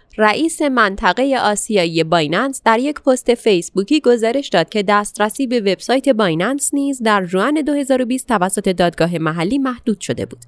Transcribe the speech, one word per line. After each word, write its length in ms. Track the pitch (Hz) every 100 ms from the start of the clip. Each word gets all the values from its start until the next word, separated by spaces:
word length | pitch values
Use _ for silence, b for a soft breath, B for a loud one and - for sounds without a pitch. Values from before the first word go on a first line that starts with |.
| b -
رئیس 440 | 214 214 320 -
منطقهٔ 760 | 294 254 208 202 214 185 277 262
آسیایی 680 | 208 202 - 202 170 160
بایننس، 580 | 160 170 147 175 269 269
در 140 | 226 226
یک 220 | 277 294
پست 340 | 277 254 -
فیسبوکی 640 | 240 233 180 - 190 202 302
گزارش 480 | 247 240 220 262 285
داد 200 | 185 165
که 140 | 214
دسترسی 640 | 196 208 208 - 214 - 262
به 140 | 240
وبسایت 480 | 196 180 - 262 277
بایننس 640 | 226 196 160 202 285 -
نیز 280 | 285 277 269
در 240 | 220 202 180
ژوئن 280 | 185 233
دو 200 | 302 285
هزار 280 | 285 269 262
و 20 |
بیست 240 | 240 262 -
توسط 400 | 214 185 208 196
دادگاه 500 | 180 175 - 170 170
محلی 400 | 160 170 170 277
محدود 420 | 262 240 - 202
شده 260 | - 123 98
بود. 140 | -